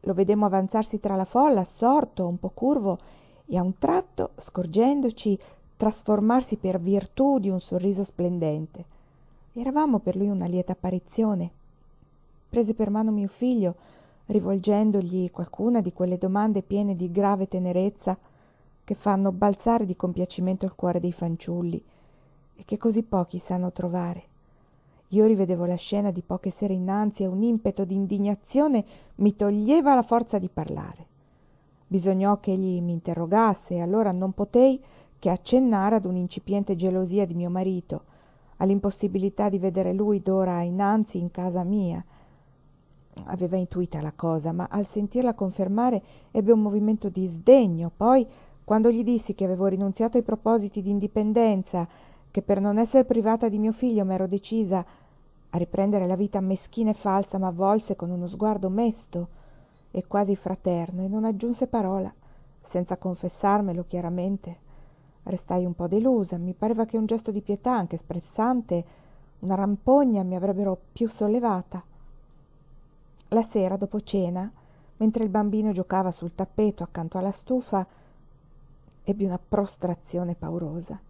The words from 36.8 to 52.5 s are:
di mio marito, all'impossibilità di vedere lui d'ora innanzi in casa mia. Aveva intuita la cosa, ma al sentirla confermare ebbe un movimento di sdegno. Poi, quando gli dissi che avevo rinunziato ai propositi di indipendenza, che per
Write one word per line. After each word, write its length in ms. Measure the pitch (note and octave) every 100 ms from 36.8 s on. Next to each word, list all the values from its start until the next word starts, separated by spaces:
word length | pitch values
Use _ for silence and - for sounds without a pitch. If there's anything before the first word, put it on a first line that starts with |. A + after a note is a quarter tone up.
| F#3 F#3 F#3 G3
di 100 | F#3+
mio 160 | E3+ F3
marito, 520 | F3+ F#3 F3+ - D3+ - - _ _ _ -
all'impossibilità 920 | F#3+ G3+ G3+ - G#3 F#3+ G3 G3+ G#3
di 120 | F#3+
vedere 320 | F#3+ F3+ F3+
lui 300 | F#3+ G#3 G3+
d'ora 380 | F#3+ F#3+ F#3 F3
innanzi 560 | F3 F#3 G3+ A3 G#3+ F#3
in 120 | F3
casa 320 | - F3+ F3+
mia. 420 | F3+ G#3 F3+ E3+ - - - _ _ _ _ _ _ - _ - -
Aveva 300 | F3+ F3+ F#3
intuita 440 | F3+ F3+ F3 D#3+
la 120 | D3+
cosa, 380 | - E3+ D#3+ D#3
ma 160 | E3+ F3+
al 160 | G#3
sentirla 500 | G3 G#3 G#3 B3 B3+
confermare 680 | A3+ F#3+ G3 F#3+ G#3 B3 A3 - - -
ebbe 180 | A3+ G3+
un 100 | A3+
movimento 480 | G#3 G#3 G#3+ A3 G3+
di 200 | F#3 F#3
sdegno. 640 | E3 G3 C4+ A3 E3 E3+ -
Poi, 300 | A3 C4 A#3+ - - -
quando 280 | - G#3+ A3+
gli 100 | A3+
dissi 320 | A3+ A#3 -
che 100 | G3
avevo 220 | F#3+ F3+ G3
rinunziato 500 | F#3+ G3 F#3+ A3+ A#3+
ai 60 |
propositi 600 | A3+ A3 - A3+ G3+ G#3
di 60 | F#3+
indipendenza, 960 | G3+ G3+ - G#3+ G#3+ A3+ G3 F#3 F3+ E3+ - - - -
che 120 | -
per 180 | -